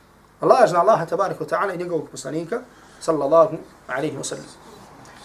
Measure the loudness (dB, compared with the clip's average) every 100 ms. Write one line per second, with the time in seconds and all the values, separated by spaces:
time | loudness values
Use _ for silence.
0 | _ _ _ _ 4 6 6 4 2 2
1 | 0 -2 -2 -4 -4 -4 -2 -4 -6 -6
2 | -6 -12 -10 -8 -6 -8 -10 -20 -20 -8
3 | -4 -2 2 4 4 0 -12 -20 -10 -6
4 | -6 -6 -10 -12 -14 -20 -20 -20 -20 -20
5 | -20 -20